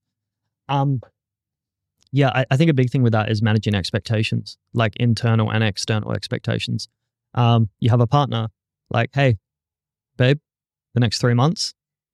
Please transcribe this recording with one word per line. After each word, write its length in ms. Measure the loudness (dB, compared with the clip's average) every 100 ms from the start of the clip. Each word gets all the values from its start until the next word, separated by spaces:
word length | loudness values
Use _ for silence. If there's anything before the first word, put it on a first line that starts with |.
| _ _ _ _ _ _ -6
Um, 320 | -2 -2 -4 -8 _ _ _ _ _ _ _ _ _ _
yeah, 180 | 0 0
I, 160 | 0 0
I 40 | 2
think 140 | 4
a 40 |
big 160 | 2 0
thing 120 | 2
with 100 | 2
that 180 | 2 0
is 120 | 0
managing 320 | 2 2 0
expectations, 840 | -2 -2 -6 -2 -4 -2 -4 -8 -18 _
like, 200 | -2 -2 0
internal 540 | 0 0 0 0 0
and 140 | 0
external 480 | -2 -2 -4 -4 -4
expectations. 760 | -8 -6 -8 -4 -4 -4 -8 -8 _ _ _ _
Um, 360 | 0 2 4 0 -2
you 120 | 0
have 100 | 2
a 80 | 2
partner, 400 | 2 0 -2 -6 -10 _ _ _
like, 200 | -4 -2
"Hey, 240 | 0 0 0 _ _ _ _ _ _ _ 0
babe, 240 | 0 0 -4 _ _ _ _
the 60 | -2
next 200 | -2 0
three 140 | 0
months, 400 | 2 0 -2 -8 -12 _ _ _